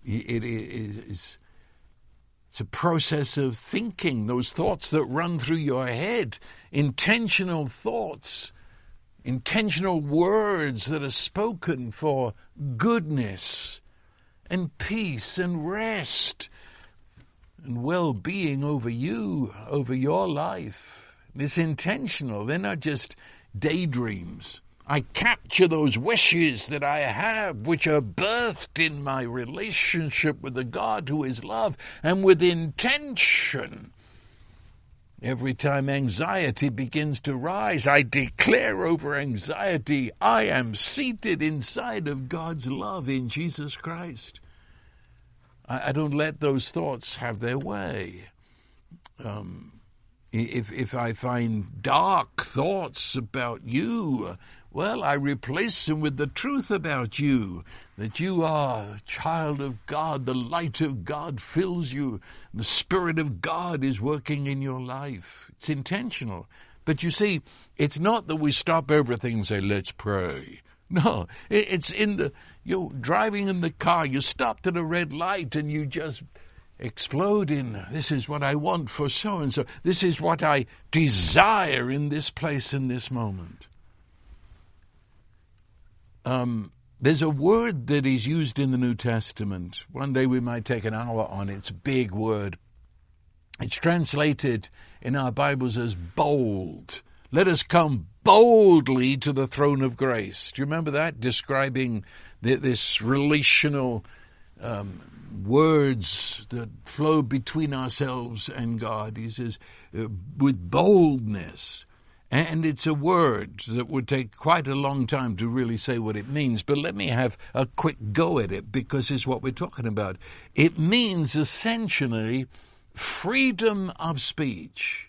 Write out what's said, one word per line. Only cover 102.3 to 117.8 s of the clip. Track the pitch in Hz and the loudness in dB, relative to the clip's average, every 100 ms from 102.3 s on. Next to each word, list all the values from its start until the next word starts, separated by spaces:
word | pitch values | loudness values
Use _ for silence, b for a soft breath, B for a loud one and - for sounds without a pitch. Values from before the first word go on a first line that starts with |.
| B | B
th-, | 113 131 | 2 2
this | 135 117 - - | 2 0 0 0
relational, | 110 135 143 151 131 - 151 143 127 117 b b b b b - | 2 2 4 4 6 4 4 2 0 -2 b b b b b -12
um, | 117 107 101 92 - - - - 95 | -8 -6 -8 -12 -16 -20 -14 -10 2
words | 127 160 156 139 127 87 - - - - | 6 6 6 4 2 -2 -2 -4 -6 -8
that | 120 117 - - | -8 -8 -14 -16
flow | - 151 156 | -2 4 4
between | 123 131 113 156 156 | 4 0 -2 -2 -2
ourselves | 135 127 - 139 127 120 113 - | -2 -4 -2 -2 -4 -6 -8 -8
and | - 117 117 | -4 -4 -2
God. | 110 110 107 110 | -4 -4 -6 -8
He | 113 | -10
says, | 110 120 110 B B B - | -6 -8 -8 B B B -8
uh, | 110 98 92 - | -6 -8 -10 2
"With | 139 120 87 | 2 2 0
boldness." | 135 180 202 165 135 110 101 85 - - - - b b b b | 4 8 8 8 4 -2 -4 -6 -12 -12 -12 -16 b b b b
And | 131 165 160 160 | 0 2 0 0
it's | 147 160 | 0 0
a | |
word | 151 147 180 156 107 101 95 - | 0 2 4 4 2 -4 -10 -6
that | 117 120 | -4 -2
would | 135 113 | -4 0
take | 135 120 - | -2 -2 -4
quite | 156 170 135 | 2 2 2
a | 135 | -2
long | 139 139 120 | -2 0 0
time | 143 127 92 | 0 -2 -2
to | 117 | -2
really | 123 120 113 | 0 -2 -2
say | - 120 | -2 -2
what | 110 104 | -2 -4
it | 104 | -4
means, | 143 139 110 | 0 0 0
but | 92 143 | 0 0
let | 160 196 | 0 -2
me | 190 | 0
have | 120 127 - B | 2 0 -2 B
a | 123 135 | -2 -2
quick | - | 0